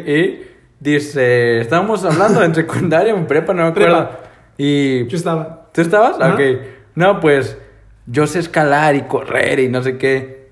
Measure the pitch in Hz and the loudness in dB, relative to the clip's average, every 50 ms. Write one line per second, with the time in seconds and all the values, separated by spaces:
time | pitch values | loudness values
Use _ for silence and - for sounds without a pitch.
0 | - 156 143 151 170 196 - - - - - _ _ _ _ _ - 139 147 143 | -4 -2 0 0 0 0 -2 -6 -12 -20 -20 _ _ _ _ _ -4 -2 -2 0
1 | 147 - - 143 131 123 123 123 120 120 117 113 113 117 160 170 190 214 226 196 | -2 -4 -2 0 2 2 2 2 2 2 0 0 0 0 0 0 0 0 -2 -2
2 | 175 180 156 156 196 220 202 170 202 170 160 160 160 160 - - - 175 156 160 | 0 0 0 2 2 2 4 4 2 2 2 0 -2 -2 -4 -4 -2 0 2 2
3 | 185 220 220 196 165 - 202 233 262 - 190 175 165 165 160 - 180 170 170 165 | 2 2 0 -2 -2 0 0 0 0 0 0 0 0 0 2 2 2 4 4 2
4 | 151 - - - - - - _ _ _ _ - 139 143 143 143 139 135 131 127 | 0 -2 -8 -14 -18 -20 -20 _ _ _ _ -4 -2 0 0 2 0 0 0 -2
5 | 120 117 190 170 165 175 165 160 156 - - - - _ - - 170 170 190 208 | -2 -4 -4 -4 -4 -4 -4 -4 -6 -8 -12 -18 -20 _ -2 -2 0 2 4 4
6 | 220 262 370 - 131 135 175 - 143 135 127 - - - - - - _ _ - | 4 4 2 2 0 0 2 2 0 0 0 -2 -6 -12 -18 -20 -20 _ _ 0
7 | 170 190 202 180 165 156 147 139 127 110 - - - - - - - - - _ | 2 2 2 2 2 2 2 2 2 -2 -8 -12 -18 -20 -20 -20 -20 -20 -20 _
8 | _ - 120 139 151 147 - 175 170 165 - 170 156 147 139 147 156 156 143 139 | _ -6 -2 -2 -2 0 -2 -4 -6 -2 -2 0 2 2 2 2 4 2 2 0
9 | 117 - - 123 110 - - 131 - 135 143 139 131 127 123 127 127 131 127 127 | -2 -4 -4 -6 -4 -4 -4 -2 -2 0 0 0 0 0 -2 -2 -4 -4 -4 -2
10 | - 135 135 131 131 - - - - - | -2 -2 -2 -2 -4 -8 -14 -20 -20 -20